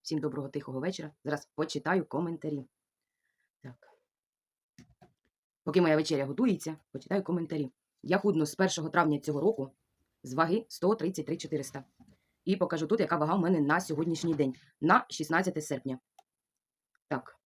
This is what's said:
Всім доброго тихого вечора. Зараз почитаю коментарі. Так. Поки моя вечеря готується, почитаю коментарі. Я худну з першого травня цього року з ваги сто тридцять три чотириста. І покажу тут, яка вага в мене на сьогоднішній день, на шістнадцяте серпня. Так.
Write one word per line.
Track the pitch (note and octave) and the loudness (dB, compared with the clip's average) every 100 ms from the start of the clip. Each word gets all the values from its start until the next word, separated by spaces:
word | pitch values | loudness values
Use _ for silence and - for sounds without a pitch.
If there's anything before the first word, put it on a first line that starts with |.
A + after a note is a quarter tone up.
Всім | - D#3 | -4 -4
доброго | D3+ D3+ C3+ | -2 -4 -6
тихого | D3 C#3+ C3 | -8 -8 -6
вечора. | E3 F#3 D#3 _ | -4 -6 -12 _
Зараз | C#3 C#3+ - | -6 -6 -6
почитаю | - D#3+ D3+ D#3 F#3 | -6 -4 -4 0 0
коментарі. | - C#3 E3+ E3 D#3 C#3+ B2+ _ _ _ _ _ _ _ _ _ | 0 -4 -4 -4 -6 -6 -10 _ _ _ _ _ _ _ _ _
Так. | C3 B2 - _ _ _ _ _ _ _ _ _ _ _ - _ _ _ _ _ | -20 -20 -20 _ _ _ _ _ _ _ _ _ _ _ -20 _ _ _ _ _
Поки | - E3+ | 0 4
моя | E3+ D#3 | 6 4
вечеря | D#3 D3 | 4 0
готується, | C3+ C#3 B3+ F3 D#3+ D#3 _ | 0 2 2 2 -4 -10 _
почитаю | C3+ - G3+ | -16 -4 -2
коментарі. | F#3+ F3 D3 D#3+ C3+ _ _ _ | 0 -4 -2 -4 -6 _ _ _
Я | - F#3 | 0 2
худну | G#3 D#3+ D3+ | 2 2 0
з | |
першого | - F#3 - D#3 | 0 0 0 0
травня | E3+ D#3 D3 | 2 2 0
цього | D3+ C#3+ | -2 0
року | F3 A3 C3+ _ _ _ _ _ | 0 0 -6 _ _ _ _ _
з | C3 | -6
ваги | C3 E3 G#3 A3+ | 0 2 0 -2
сто | - F3+ | -2 0
тридцять | A3 E3 F#3 D3 | 2 -2 -4 -6
три | E3 | -6
чотириста. | D3 D3+ C3+ C#3 - _ - _ _ _ | -4 -4 -4 -10 -14 _ -20 _ _ _
І | - F#3+ | -2 0
покажу | F3+ E3 D#3 | 0 0 0
тут, | A3+ | 0
яка | F3+ D#3 | 2 2
вага | D3+ | 2
в | F#3 | 2
мене | E3+ F3 | 4 4
на | C#3+ E3 | 4 2
сьогоднішній | F#3 D3 E3 D#3+ E3+ | 2 -2 0 0 0
день, | D3 C3+ B2+ _ _ | 2 0 -2 _ _
на | D#3 - - | 4 4 2
шістнадцяте | - D3+ E3 F#3 D#3 | -8 0 0 0 -4
серпня. | - C3+ C#3 C3 _ - _ _ _ _ _ _ _ _ _ | -6 -6 -4 -8 _ -20 _ _ _ _ _ _ _ _ _
Так. | C3+ - - | -8 -8 -20